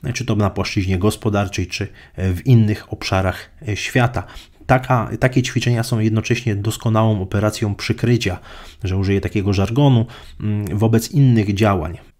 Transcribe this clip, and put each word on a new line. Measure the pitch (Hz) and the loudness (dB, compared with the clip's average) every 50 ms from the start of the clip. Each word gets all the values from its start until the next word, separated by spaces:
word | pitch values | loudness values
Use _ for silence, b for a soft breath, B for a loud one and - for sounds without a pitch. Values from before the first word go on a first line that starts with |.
| - | -6
e, | - 120 | -6 -6
czy | - 117 | -6 -4
to | - 110 | -2 0
na | 101 104 98 | 0 0 0
płaszczyźnie | - - 92 - - 104 92 92 95 90 | 0 -2 -6 -2 -2 -2 0 0 0 2
gospodarczej, | 92 107 107 - - 113 104 101 101 95 - - 92 90 | 2 0 0 0 -4 -2 0 0 -2 -2 -4 -6 -6 -6
czy, | - - 101 - B B B B B | -6 -8 -8 -10 B B B B B
e, | - 92 95 92 | -4 -2 -2 -2
w | 87 - 135 | -2 2 4
innych | 127 113 110 104 104 - - - - | 6 6 6 4 0 -4 -6 -14 -12
obszarach, | - - - 98 95 95 92 90 - - - - - - 110 | -10 -4 -2 0 0 0 0 -4 -4 -12 -18 -20 -12 -8 -6
e, | 104 - | -6 -6
świata. | - - - 131 123 123 127 - - B B B B B B B - | -6 -2 0 2 2 2 0 -4 -8 B B B B B B B 0
Taka, | - 131 127 127 - 131 120 110 - - - | 0 0 0 2 0 0 0 0 -4 -4 0
takie | - 127 127 131 123 | -2 2 2 0 -2
ćwiczenia | - - 123 - 123 123 113 113 | 0 -2 -2 0 0 0 0 0
są | - 120 110 | -2 0 0
jednocześnie | 110 110 110 110 104 - 120 117 - 117 104 | 2 2 2 0 0 0 -2 -2 0 -4 -4
doskonałą | 101 101 110 107 - - 117 110 110 110 113 110 101 | -2 -2 -4 -4 -2 -2 0 2 4 4 2 2 0
operacją | 92 95 - 104 101 107 107 - - 104 98 | -2 -2 -2 0 0 0 0 0 -4 -4 -4
przykrycia, | - - - 110 - - 123 120 110 - 98 87 - B B B B B B B B - | -4 -4 -4 -4 -2 2 2 2 2 2 -2 -4 -6 B B B B B B B B -6
że | 92 95 98 | -4 -2 0
użyję | 98 95 98 98 | 0 2 0 0
takiego | 95 95 - 107 95 101 101 | 0 -2 -2 -2 0 0 2
żargonu, | 98 98 98 117 139 147 139 131 117 110 B B B B B B B | 2 0 0 2 4 4 6 6 4 2 B B B B B B B
mm, | - 104 104 104 104 101 - 101 | -4 -4 -2 -2 -4 -4 -2 0
wobec | 113 113 117 113 113 - | 2 4 2 2 0 0
innych | - 143 139 131 120 113 104 101 101 | 2 4 4 6 6 4 2 2 0
działań. | 95 113 104 98 92 78 85 87 - - - _ _ | 2 2 2 2 0 -2 -6 -10 -12 -16 -20 _ _